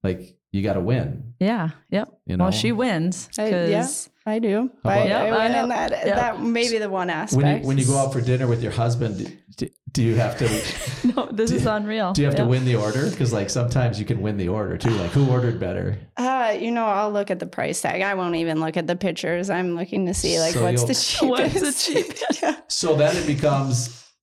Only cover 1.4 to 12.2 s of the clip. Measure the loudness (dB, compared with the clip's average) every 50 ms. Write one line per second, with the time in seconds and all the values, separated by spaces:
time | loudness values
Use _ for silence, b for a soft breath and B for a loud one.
1.4 | 0 0 0 0 -2 -4 -6 -8 _ _ -2 -2 -2 -4 _ _ _ -4 0 2
2.4 | 2 2 2 0 0 0 0 0 0 0 0 0 0 0 -2 -4 -10 -10 -6 -4
3.4 | -2 0 0 2 2 2 2 0 0 -2 -4 -8 -10 -14 _ _ _ -4 -2 0
4.4 | 0 2 2 0 0 -2 -6 _ -2 0 2 2 2 2 2 2 2 2 2 2
5.4 | 2 2 2 2 0 0 0 -2 0 -2 -2 -2 0 0 2 2 0 0 -2 -2
6.4 | -2 0 0 0 0 0 0 -2 -2 -2 -2 -2 -2 -2 -2 -4 -4 0 2 4
7.4 | 4 4 4 2 0 0 2 2 4 4 4 4 2 2 0 0 2 2 2 2
8.4 | 2 2 2 2 0 -2 0 0 2 2 2 0 0 -2 -2 -4 -8 -10 -10 -18
9.4 | _ -20 -8 -8 -8 -8 _ _ _ -6 0 2 2 4 4 2 2 0 0 0
10.4 | 0 0 0 0 -2 -4 -8 -6 -8 -8 -6 0 0 0 0 0 -4 -2 -2 0
11.4 | 0 2 2 2 2 0 0 0 -2 -2 -2 -2 0 0 2 2